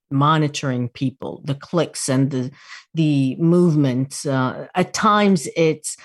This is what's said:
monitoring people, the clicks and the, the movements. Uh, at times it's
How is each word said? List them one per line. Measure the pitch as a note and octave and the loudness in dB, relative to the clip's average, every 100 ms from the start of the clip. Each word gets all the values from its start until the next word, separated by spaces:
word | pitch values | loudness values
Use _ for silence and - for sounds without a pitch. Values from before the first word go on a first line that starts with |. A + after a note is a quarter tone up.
| - | -6
monitoring | C#3 D3 D#3 D3 C#3+ C#3 B2 B2 | 0 2 2 0 -2 -4 -4 -6
people, | - C3 - D2+ C#2+ | -4 -6 -6 -12 -10
the | D3+ C#3+ | -8 -8
clicks | - E3+ D3+ - - | -4 -2 -2 -4 -2
and | C3 C3 | 0 0
the, | C3 B2+ - - - - | -2 -6 -10 -20 -20 -10
the | D#3+ D3+ C#3+ C3 B2+ | -2 2 2 0 2
movements. | E3 F3 F3 D3+ C#3 B2 C3+ - D3+ | 2 4 4 4 2 0 -4 -6 -4
Uh, | C3+ B2+ - D3 F3+ | -2 -2 -4 -8 -4
at | F3+ | -2
times | - A3 G#3 G3+ F#3+ D#3 E3+ | 0 2 4 4 2 0 0
it's | D#3+ D#3 - - | 0 0 -6 -14